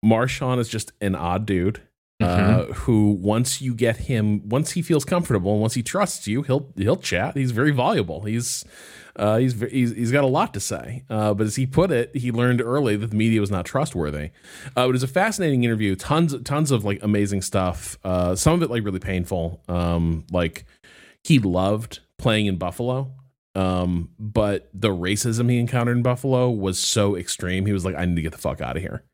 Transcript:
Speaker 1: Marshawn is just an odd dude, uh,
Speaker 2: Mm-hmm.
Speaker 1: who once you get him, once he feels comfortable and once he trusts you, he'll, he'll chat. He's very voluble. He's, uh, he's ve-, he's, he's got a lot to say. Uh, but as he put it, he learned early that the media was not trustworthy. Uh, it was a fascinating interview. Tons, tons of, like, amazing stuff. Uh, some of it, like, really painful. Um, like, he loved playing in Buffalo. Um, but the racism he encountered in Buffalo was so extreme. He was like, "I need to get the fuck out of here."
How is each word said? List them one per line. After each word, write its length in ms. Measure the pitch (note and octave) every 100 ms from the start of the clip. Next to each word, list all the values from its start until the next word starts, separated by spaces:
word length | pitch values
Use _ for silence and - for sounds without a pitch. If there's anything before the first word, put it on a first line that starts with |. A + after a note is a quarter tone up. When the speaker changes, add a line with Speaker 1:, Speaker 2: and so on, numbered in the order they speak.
| G#2+
Speaker 1:
Marshawn 520 | A2 C3 - C3 B2+
is 100 | A#2
just 240 | A2 - _
an 120 | G2+ F#2
odd 300 | E2+ F#2 G#2+
dude, 360 | F#2+ F2+ A2 - _ _ _
uh, 60 | F2+
Speaker 2:
Mm-hmm. 440 | F2+ G2+ A2+ A#2+
Speaker 1:
who 380 | - - A2+ G#2 G#2
once 420 | F#2+ A2 B2+ -
you 120 | C3+
get 240 | A#2 A#2 A2
him, 500 | - B2 G#2+ G#2 G#2
once 240 | B2 D#3+
he 100 | -
feels 220 | E3 D#3
comfortable 480 | - F3+ E3+ A2 F2+
and 60 | G#2
once 120 | A2
he 100 | B2
trusts 440 | A2+ F#3 G3+ - -
you, 160 | A2
he'll, 280 | C#3+ C3 C3+ -
he'll 180 | G2+ F#3
chat. 400 | - F2 G#2+ C#3
He's 160 | C3
very 200 | A2+ D3
voluble. 500 | C#3 C3 A3+ F2+ D#2
He's, 420 | G#2 A2+ B2 - - - - - - -
uh, 220 | G#2 A2
he's 160 | B2+
ve-, 160 | A#2 A2+
he's, 220 | C3 A#2+ G#2
he's 160 | A#2
got 120 | C#3
a 40 | C#3
lot 260 | C#3 A3
to 60 | -
say. 440 | - G#2+ A#1+ B2 -
Uh, 240 | A2 G#2+
but 140 | G2+ G#2+
as 80 | G#2
he 100 | C3
put 240 | C3+ F#3+
it, 260 | C3+ A#2+ C3+
he 160 | B2
learned 300 | A2+ B2 B2
early 340 | A#2 C3 C3+ G#2
that 120 | A2
the 80 | G#2+
media 260 | A2+ A2
was 80 | G2
not 160 | G2 F2+
trustworthy. 640 | C3+ D#3 F2+ D2+ D2 D2+ _ - - - -
Uh, 100 | B2+
it 40 |
was 100 | B2+
a 60 | C3
fascinating 560 | D#3 G#3 G#3 F3 C3+
interview. 320 | A#2+ A2 G#2+ F#2+
Tons, 400 | - D#3 E3+ C#3
tons 260 | B2 C#3+ D#3
of, 160 | B2+ G2+
like, 160 | G2+
amazing 400 | G#2+ G#2 G2+ G2+
stuff. 560 | F#2 G2+ F#2 F2+ - -
Uh, 320 | F#2 F#2 F2+ F#2
some 180 | -
of 80 | F3
it, 80 | D#3+
like, 160 | A#2 G#2
really 140 | F#2
painful. 640 | G2 F#2 F2 F#2 E2 F2 -
Um, 560 | F2 F2 E2+ E2+ E2 -
like, 340 | F2+ E2+ - - _ - - - _
he 160 | - C#3+
loved 600 | G2+ F2+ F#2+ G#2+ A#2 - _ _
playing 260 | B2+ G#2+ G#2
in 120 | F#2
Buffalo. 540 | F2 F2 A#2+ B2+ C3+ C3+ - _ _ G2
Um, 560 | F#2 F#2 F2+ F2 E2 -
but 500 | G#2+ G#2+ G#2 G2 - G2
the 140 | G#2+
racism 600 | F#2+ F2+ G2+ A#2+ A2+ A#2+
he 80 | B2
encountered 400 | A#2 B2+ A#2+ A#2+
in 60 |
Buffalo 480 | B2 B2 C#3 B2+ B2
was 260 | A2+ F#2+ F2+
so 400 | - - G2+ F#2+
extreme. 480 | F#2+ - F2+ F#2 G2
He 80 |
was 100 | G2+
like, 120 | F2+ D#2
"I 100 | F2+
need 100 | E2+
to 60 |
get 100 | D#2+
the 60 | -
fuck 240 | - C2
out 160 | B1+ C2
of 40 |
here." 220 | F#2 - _